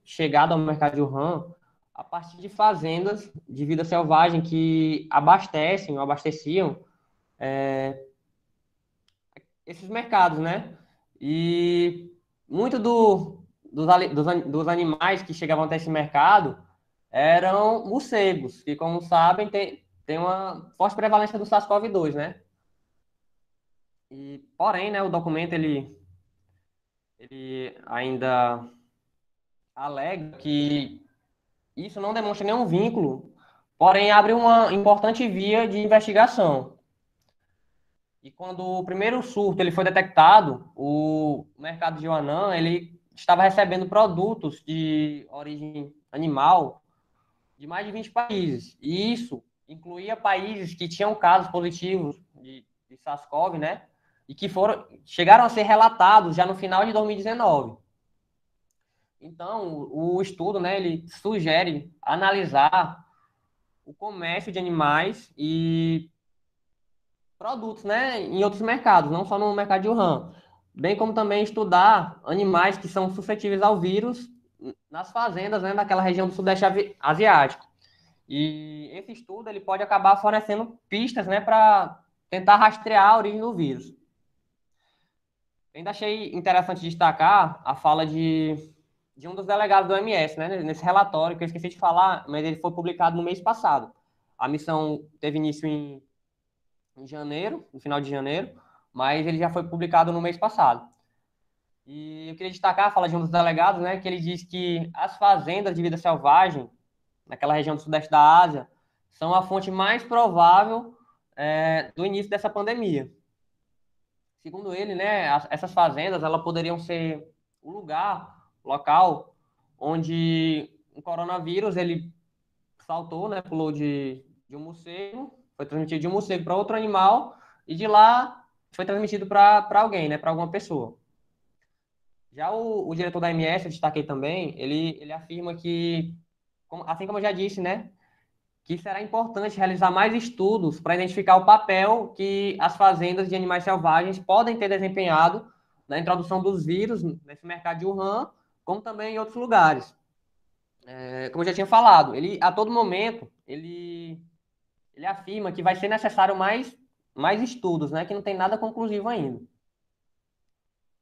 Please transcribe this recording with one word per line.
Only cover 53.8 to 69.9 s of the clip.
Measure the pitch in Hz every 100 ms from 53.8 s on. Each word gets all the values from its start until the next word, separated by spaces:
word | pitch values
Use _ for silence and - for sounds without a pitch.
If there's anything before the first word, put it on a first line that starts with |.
| _ _ _ _ -
E |
que | 143 190
foram, | 180 208 - - -
chegaram | _ - 175 226
a | 233
ser | 233
relatados | 208 214 226 226 185 214 170 160
já | 180
no |
final | 190 190 185
de | 220
dois | 214 214
mil |
e | 202
dezenove. | 214 240 208 147 117 - _ _ _ _ _ _ _ _ _ _ _ _ _ _
Então, | 160 165 175 220 180
o, | 151 135 147 170 180
o |
estudo, | 190 - 180 196
né, | 175 196
ele | 180 165 170
sugere | - 202 214 160 160 180 147 143 _
analisar | - 165 190 196 170 135 147 185 156 - _ _ _ _ _ _ _ _
o | -
comércio | - 208 190 170 180 208
de | 185
animais | 180 165 147 151 190 226 - -
e | 151 165 165 165 165 165 165 _ _ _ _ _ _ _ _ _ _ _ _ -
produtos, | 208 247 220 214
né, | 202 220 269 233
em | - 185
outros | 202 202
mercados, | 220 240 233 180 147
não | 165
só | 190 202
no | 208
mercado | 202 202 190
de |
Wuhan, | 208